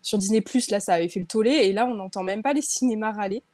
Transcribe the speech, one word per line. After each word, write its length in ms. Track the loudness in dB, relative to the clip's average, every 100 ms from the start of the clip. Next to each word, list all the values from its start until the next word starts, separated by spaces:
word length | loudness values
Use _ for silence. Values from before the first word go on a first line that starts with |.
sur 160 | -2 -2
Disney 240 | 2 0
Plus, 300 | 2 -2 0
là, 100 | -2
ça 140 | 2 0
avait 120 | 2
fait 140 | -4
le 40 | -2
tollé 260 | 2 2
et 200 | 4 4
là, 140 | 2 0
on 80 |
n'entend 300 | -2 -8 -6
même 180 | -4 -2
pas 100 | 0
les 100 | 0
cinémas 520 | -2 0 0 0 -4
râler. 300 | -2 -4 -4 _